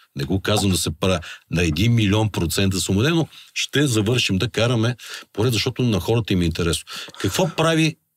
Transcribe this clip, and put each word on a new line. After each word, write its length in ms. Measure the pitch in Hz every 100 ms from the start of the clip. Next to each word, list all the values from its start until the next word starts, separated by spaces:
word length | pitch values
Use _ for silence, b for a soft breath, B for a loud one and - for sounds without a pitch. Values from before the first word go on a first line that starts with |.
| b -
Не 80 |
го 160 | 71 95
казвам 300 | 101 104 98
да 60 | 87
се 120 | -
правя 300 | 80 98 90 B B -
на 120 | 82
един 320 | 87 76 117
милион 360 | 117 104 107 110
процента 500 | - 85 - 98 92
сумоден, 340 | - 95 139
но 140 | 170 151 B B
ще 320 | - - 139 143
завършим 520 | 110 101 123 - 95
да 100 | 101
караме, 460 | - 117 123 110 127 B B B
поред, 200 | - 120
защото 300 | 110 127 -
на 180 | 123 98
хората 320 | - 113 104
им 100 | 95
е 20 |
интересно. 400 | 85 82 85 80 - B B -
Какво 300 | 101 - 180
прави 480 | - 160 160 160 - _